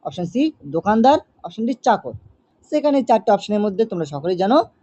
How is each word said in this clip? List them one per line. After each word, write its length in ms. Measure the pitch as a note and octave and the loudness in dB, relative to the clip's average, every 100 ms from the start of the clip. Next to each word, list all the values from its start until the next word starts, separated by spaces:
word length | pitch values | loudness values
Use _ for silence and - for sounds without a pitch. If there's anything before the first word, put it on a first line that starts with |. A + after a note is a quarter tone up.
অপশন 220 | - D3+ F3 | -10 -8 -6
সি, 260 | A#3+ D#4 - C#3+ | -2 -2 -4 -8
দোকানদার, 540 | D#3 G3 A3 B3 D#4 - _ | -4 0 4 4 4 0 _
অপশন 220 | - F3 A#3 | -16 -8 -6
ডি, 80 | |
চাকর। 400 | B3+ C4 G3+ B2+ A2+ - _ _ _ _ | -2 0 0 -2 -14 -20 _ _ _ _
সেখানে 340 | D4+ D4 C#4 | -2 2 0
চারটে 280 | - A3+ A3 | 2 2 2
অপশনের 280 | G3+ - G#3 | 0 0 -2
মধ্যে 260 | G#3 F#3+ A3 | -2 -2 -2
তোমরা 200 | F3+ D3+ | -2 -6
সকলেই 320 | C#3+ D#3+ F#3 | -6 -4 -2
জানো 280 | F#3+ C#4 - _ | 2 2 0 _